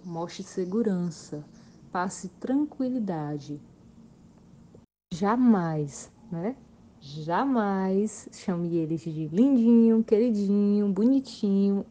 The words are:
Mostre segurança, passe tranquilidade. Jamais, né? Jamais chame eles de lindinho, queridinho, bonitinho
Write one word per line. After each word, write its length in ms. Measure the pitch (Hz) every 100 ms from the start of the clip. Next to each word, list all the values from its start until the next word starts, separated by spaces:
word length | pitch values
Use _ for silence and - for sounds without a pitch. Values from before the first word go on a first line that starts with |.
| 180
Mostre 380 | 165 170 -
segurança, 1000 | 190 - 180 214 214 180 175 - - 151 - - - - -
passe 380 | 185 185 - 185 -
tranquilidade. 1200 | - 277 294 - 254 254 196 160 147 147 135 147 - - - - - - - - - - - - _ _ -
Jamais, 1000 | 160 202 240 247 202 165 156 143 - - _ -
né? 240 | 165 196 269 - - - -
Jamais 1300 | 139 151 156 180 277 247 202 190 190 190 214 - -
chame 440 | - - 175 170 170
eles 260 | 156 160
de 260 | 165 156 151
lindinho, 760 | 170 269 254 226 233 226 226
queridinho, 880 | 226 208 247 208 196 202 202 208 202
bonitinho 880 | 190 233 269 262 - 202 196 196 196 -